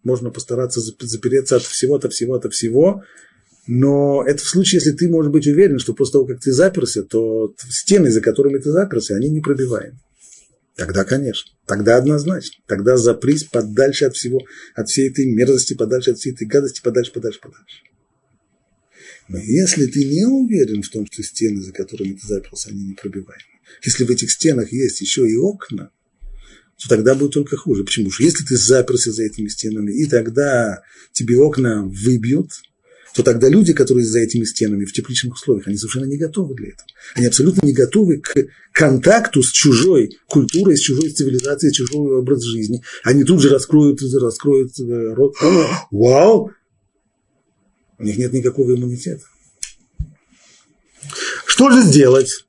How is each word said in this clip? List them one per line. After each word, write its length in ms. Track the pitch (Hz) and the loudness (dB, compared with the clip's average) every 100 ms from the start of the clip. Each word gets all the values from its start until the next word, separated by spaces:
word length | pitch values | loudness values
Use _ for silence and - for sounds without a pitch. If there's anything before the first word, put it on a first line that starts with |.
можно 260 | 120 123 120 | -4 -4 -6
постараться 500 | - - 123 123 120 | -12 -8 -6 -4 -6
зап-, 260 | 110 - 120 | -8 -10 -10
запереться 520 | 110 127 135 131 123 | -6 -2 -2 2 0
от 60 | |
всего, 320 | - - 131 139 | -2 -4 -2 -2
от 160 | 117 | -4
всего, 220 | - 120 127 | -6 -6 -6
от 180 | 107 | -6
всего, 500 | - 117 123 185 196 - - _ _ _ _ - | -6 -2 2 2 0 -12 -20 _ _ _ _ -4
но 560 | 123 139 139 143 139 127 | 0 2 2 0 0 -2
это 180 | 147 | -4
в 40 | - | -2
случае, 320 | 180 180 180 | 0 2 2
если 160 | 147 151 | 0 0
ты 140 | 170 | 0
можешь 220 | 165 147 | 0 2
быть 160 | 147 147 | 0 2
уверен, 320 | 147 196 131 | 4 4 2
что 140 | - | -4
после 200 | 117 131 | -4 0
того, 120 | 143 127 | 0 0
как 140 | 123 | -4
ты 120 | 135 | -2
заперся, 520 | 127 185 165 120 107 | 2 2 0 -4 -6
то 440 | 95 113 113 110 107 | -4 -2 -2 -2 -4
т-, 200 | - - | -8 -10
стены, 420 | - - 202 139 | -6 0 4 4
за 100 | 110 | 2
которыми 380 | 110 135 139 139 | 0 0 0 0
ты 120 | 147 | -2
заперся, 440 | 170 196 120 - 101 | -2 0 -4 -4 -4
они 140 | 143 | -2
непробиваемы. 680 | 156 151 139 127 110 90 123 _ _ _ - _ _ _ - | -4 -2 -2 -2 -6 -8 -20 _ _ _ -20 _ _ _ -12
Тогда, 300 | - 95 98 | -6 -2 0
конечно, 460 | 131 131 - - _ - | -2 -4 -8 -14 _ -8
тогда 300 | 104 107 127 | -2 4 4
однозначно, 680 | 139 147 156 185 - _ - | 4 0 -2 -6 -8 _ -8
тогда 300 | 98 107 127 | -2 2 2
запрись 480 | 117 117 123 147 - | 2 0 0 -2 -2
подальше 600 | 120 107 107 139 139 135 | -4 -2 0 0 0 -2
от 100 | - | -2
всего, 260 | 123 131 - - - - | -4 -4 -6 -20 -16 -10
от 140 | 107 | -6
всей 200 | - 135 | -2 -2
этой 160 | 135 131 | 0 0
мерзости, 480 | 113 123 127 - | 2 2 2 0
подальше 380 | - 110 127 123 | -4 -2 0 0
от 60 | 117 | -2
всей 160 | 131 | -4
этой 120 | 123 107 | -8 -2
гадости, 360 | 143 139 - | 0 0 -4
подальше, 300 | 120 120 120 | -2 -2 -2
подальше, 260 | 117 113 - | -6 -8 -10
подальше. 360 | - _ _ - _ _ _ _ _ _ _ _ _ _ _ _ - - - | -20 _ _ -20 _ _ _ _ _ _ _ _ _ _ _ _ -20 -20 -14
Но 120 | 92 | -10
если 480 | 208 151 180 165 127 | -2 0 2 0 0
ты 180 | 143 139 | 0 0
не 200 | 156 233 | 0 2
уверен 580 | 269 233 190 110 104 | 2 0 0 0 -2
в 60 | - | -6
том, 160 | 110 104 | -8 -10
что 120 | - | -10
стены, 380 | 107 - 110 101 | -12 -4 -4 -4
за 100 | 95 | -10
которыми 420 | 98 95 107 98 | -12 -12 -8 -10
ты 140 | 95 101 | -10 -8
заперся, 420 | 98 - - 107 | -8 -10 -16 -14
они 200 | 101 98 | -12 -12
непробиваемы, 520 | 98 101 98 - - _ _ _ - | -12 -12 -14 -16 -20 _ _ _ -10
если 200 | - - | -6 -2
в 80 | 123 | -2
этих 200 | 123 123 | -2 -2
стенах 400 | - 160 127 104 | -2 0 0 -2
есть 300 | 127 131 - | -4 -4 -4
еще 240 | 147 139 113 | -6 0 0
и 100 | 113 | 2
окна, 540 | 190 202 - 101 - _ _ _ - - - _ _ - | -2 -4 -12 -14 -14 _ _ _ -20 -20 -20 _ _ -8
то 80 | - | 0
тогда 260 | 110 117 135 | 2 4 2
будет 160 | 143 | 0
только 260 | 147 143 - | -2 -4 -6
хуже. 260 | 104 98 | -2 -2
Почему 280 | 98 117 95 | -2 -4 -4
же? 120 | - | 0
Если 200 | - - | 0 0
ты 140 | - 123 | -2 0
заперся 540 | 110 131 127 123 117 | 2 2 2 -2 -2
за 120 | 110 | -4
этими 240 | 107 110 104 | -6 -6 -10
стенами, 440 | - 110 107 104 | -8 -8 -6 -6
и 120 | 120 147 | -4 0
тогда 800 | 127 113 123 143 123 110 92 _ _ _ | 0 0 -2 0 0 -2 -6 _ _ _
тебе 240 | - 117 123 | -6 2 4
окна 460 | 151 143 117 107 | 4 2 -2 -2
выбьют, 680 | 98 95 120 120 117 151 - - _ _ _ _ _ - | -6 -4 0 0 0 -2 -4 -10 _ _ _ _ _ -2
то 80 | |
тогда 240 | 123 117 131 | 0 2 4
люди, 240 | 196 170 | 4 4
которые 340 | 143 127 123 113 | 2 2 2 2
за 140 | 117 | 0
этими 240 | 113 117 | 0 -2
стенами 400 | 110 - 107 101 | -4 -4 -2 -2
в 80 | 98 | -6
тепличных 440 | - 110 120 123 127 | -8 -6 -6 -6 -6
условиях, 320 | 143 104 98 | -2 -2 -2
они 100 | 101 | -8
совершенно 260 | 110 127 135 | -6 -6 -6
не 120 | 143 | -4
готовы 360 | 160 196 156 | -4 -4 -6
для 140 | 127 - | -8 -14
этого. 180 | - _ _ - - | -18 _ _ -10 0
Они 100 | 120 | 0
абсолютно 400 | 120 185 - 143 | 4 2 4 2
не 60 | |
готовы 480 | 135 127 214 185 147 | 4 2 4 2 0
к 160 | - 143 - _ _ | -2 -2 -2 _ _
контакту 680 | - 147 131 165 233 226 139 | 2 4 4 4 4 4 0
с 100 | - | 0
чужой 680 | - 147 117 185 147 104 - - | 2 4 4 4 4 2 -4 0
культурой, 480 | 147 - 165 190 143 | 0 2 2 2 2
с 60 | |
чужой 280 | - 131 156 | 2 -2 -2
цивилизацией, 600 | - 135 123 135 143 147 | -2 -2 -2 -2 0 0
с 60 | 143 | 0
чужой 400 | 123 147 143 131 | -4 -2 0 0
образ 260 | 127 131 | 0 -2
жизни. 400 | 117 113 107 123 - - 113 | -2 -4 -4 -6 -10 -6 2
Они 180 | 139 | 2
тут 180 | 135 180 | 4 6
же 80 | 139 | 6
раскроют, 520 | 135 - 151 147 139 | 4 4 4 4 2
раскроют, 760 | 135 131 120 - 143 135 127 - | 0 0 0 -2 0 2 0 -6
э, 320 | 120 117 113 | -6 -4 -4
рот. 200 | 113 139 - 160 185 | 0 0 2 2 4
<gasps> 280 | 139 127 - | 2 -2 -6
Вау! 600 | 104 120 135 202 214 - - _ _ _ _ _ _ _ _ _ _ _ _ _ - | 2 4 6 6 4 0 -14 _ _ _ _ _ _ _ _ _ _ _ _ _ -8
У 60 | |
них 140 | 107 104 | -6 -4
нет 160 | 127 | -2
никакого 420 | 127 127 143 123 123 | -2 -2 0 0 0
иммунитета. 500 | 123 123 - - _ _ _ - - - _ - - _ _ _ _ _ _ _ _ _ - - - - - | -2 -6 -10 -12 _ _ _ -16 -16 -18 _ -14 -14 _ _ _ _ _ _ _ _ _ -16 -12 -10 -10 -4
Что 260 | - 269 | 4 6
же 100 | 247 | 8
сделать? 640 | 190 143 127 135 127 - | 6 6 6 4 2 -6